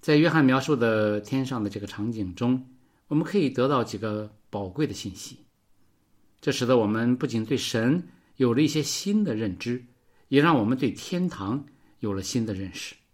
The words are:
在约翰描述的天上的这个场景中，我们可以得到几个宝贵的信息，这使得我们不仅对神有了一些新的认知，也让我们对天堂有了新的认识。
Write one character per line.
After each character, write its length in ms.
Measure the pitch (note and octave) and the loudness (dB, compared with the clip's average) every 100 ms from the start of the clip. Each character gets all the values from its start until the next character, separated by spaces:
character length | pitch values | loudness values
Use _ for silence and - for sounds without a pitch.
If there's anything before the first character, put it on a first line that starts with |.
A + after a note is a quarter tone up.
在 140 | - D3+ | 6 6
约 120 | E3 | 6
翰 160 | D#3+ | 6
描 160 | C3+ C3 | 4 4
述 160 | C3 C#3 | 2 2
的 460 | A#2 A2 G#2+ G#2 | 4 4 2 0
天 240 | G#2 C3+ B2+ | -2 -4 -2
上 180 | B2+ | -4
的 60 | G#2 | -4
这 100 | G2+ | -4
个 60 | G2+ | -10
场 260 | - G#2+ | -6 -6
景 220 | A2 F#2 | -4 -6
中， 340 | F2 A#2+ B2+ B2+ - _ _ _ | -2 0 0 -2 -20 _ _ _
我 80 | D3+ | -2
们 100 | - | 0
可 140 | G3+ | 0
以 100 | C#3+ | 0
得 180 | - C3 | 2 2
到 160 | C#3 | 2
几 140 | G#2+ G2+ | -2 -4
个 340 | G#2+ G#2+ G#2+ - _ | -4 -4 -8 -16 _
宝 180 | G#2 G2 | -8 -6
贵 160 | F2+ D3+ | -4 -4
的 80 | |
信 220 | G2 G#2+ E2+ | -4 -10 -12
息， 240 | - - _ _ _ _ _ _ _ _ _ _ | -16 -18 _ _ _ _ _ _ _ _ _ _
这 120 | - | -4
使 120 | B2+ | -2
得 140 | B2 B2+ | 2 4
我 80 | G#2 | 4
们 320 | A2 A#2+ B2 | 2 2 0
不 80 | C#3+ | 0
仅 180 | A2+ | -2
对 140 | A2 C3 | -2 -2
神 500 | - A2+ A2+ E3+ - - _ _ | -2 0 2 2 -2 -18 _ _
有 180 | B2+ | 2
了 80 | A#2 | 4
一 60 | D#3 | 2
些 160 | D3+ | 0
新 400 | C#3+ - G3 G#3 | -4 -4 0 0
的 100 | G3 | 0
认 240 | A2 A2 F2 | -2 -4 -4
知， 260 | A#2 B2 - _ _ _ _ | -6 -6 -8 _ _ _ _
也 120 | C3+ | 4
让 160 | D#3+ D3 | 4 4
我 80 | |
们 140 | G#2 B2+ | 2 0
对 140 | A#2 | -2
天 360 | - - F3+ F3+ | -4 -8 -4 -4
堂 380 | - F#2+ C3 - _ _ _ | -4 -6 -6 -8 _ _ _
有 120 | A2 | -4
了 80 | G2 | -4
新 240 | F#2+ B2 A2 | -4 -4 -2
的 80 | |
认 180 | F#2+ F#2+ | -4 -8
识。 220 | - - - _ | -12 -16 -16 _